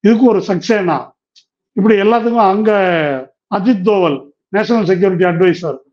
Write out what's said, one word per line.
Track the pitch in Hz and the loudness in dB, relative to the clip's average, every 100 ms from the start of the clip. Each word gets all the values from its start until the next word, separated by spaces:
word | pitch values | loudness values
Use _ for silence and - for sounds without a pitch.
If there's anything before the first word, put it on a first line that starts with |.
இதுக்கு | 196 226 | 2 4
ஒரு | 247 208 - | 4 2 -2
சக்சேனா, | 180 - 220 185 147 - _ _ _ _ _ _ | -6 -2 -2 -2 -4 -6 _ _ _ _ _ _
இப்படி | - 202 208 | -2 2 2
எல்லாத்துக்கும் | 202 233 233 240 202 | 2 0 0 0 0
அங்க | 196 214 208 190 170 151 135 131 _ _ | 2 0 0 0 0 -2 -6 -10 _ _
அஜித் | 202 196 226 | -4 -2 0
தோவல், | 180 202 175 139 - _ _ | 0 0 0 -2 -8 _ _
நேஷனல் | 196 214 233 | -4 -2 0
செக்யூரிட்டி | 180 185 190 180 | 0 0 0 0
அட்வைசர் | 180 165 185 165 170 131 _ | 0 2 0 0 -6 -10 _